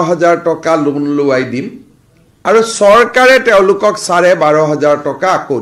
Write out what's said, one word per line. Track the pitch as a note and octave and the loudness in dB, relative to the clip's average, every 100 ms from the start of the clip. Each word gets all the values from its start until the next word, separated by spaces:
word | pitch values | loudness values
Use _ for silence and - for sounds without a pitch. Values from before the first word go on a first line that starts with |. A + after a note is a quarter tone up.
| E3 | 0
হাজাৰ | D#3+ E3+ E3+ E3+ | 0 0 0 -2
টকা | D#3 E3 D#3+ D3 | -4 -2 -2 -2
লোন | C#3+ C#3+ C#3+ | -2 -4 -2
লোৱাই | C#3+ C3 B2 | 0 -2 -2
দিম, | A#2+ A3+ - - _ _ _ _ _ - | -6 -10 -14 -20 _ _ _ _ _ 0
আৰু | A3 A3 - | 0 0 0
চৰকাৰে | G3+ A3+ A#3 B3+ B3+ B3+ A#3 | 4 4 2 2 4 4 4
তেওঁলোকক | G3+ F#3+ G3 G#3 - - | 2 2 2 -2 -2 -2
চাৰে | F3 F3 F3+ | 0 2 2
বাৰ | D3+ D3+ D#3 | 2 2 0
হাজাৰ | D3 D3 D3 D3 | 0 0 -2 -4
টকা | C3 F#3 D#3 | -4 -2 -2
আকৌ | - B2 | -4 -8